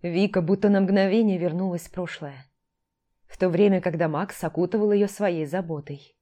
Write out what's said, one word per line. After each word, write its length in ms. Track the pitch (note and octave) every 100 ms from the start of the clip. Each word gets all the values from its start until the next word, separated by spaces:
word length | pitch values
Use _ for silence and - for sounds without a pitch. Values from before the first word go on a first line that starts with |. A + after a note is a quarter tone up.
Вика 400 | F3 E3+ G3+ F#3+
будто 260 | E3 F#3+ G3+
на 140 | G3+
мгновение 560 | F#3+ G3 G3 G#3 A3 F#3
вернулась 500 | E3+ D#3+ F#3+ F3 E3+
в 40 |
прошлое. 540 | - F3 - C#3+ C#3 C3+ _ _ _ _ _ _ _ _
В 120 | -
то 100 | F#3
время, 320 | E3+ G#3 F#3
когда 260 | F3+ E3 E3
Макс 380 | D3+ F#3+ -
окутывал 480 | E3 D#3+ F3+ G#3+ G#3
её 160 | G#3 G3+
своей 380 | G3 G3+ E3+ D3+
заботой. 680 | F3 E3+ D#3 D3 C#3+ - _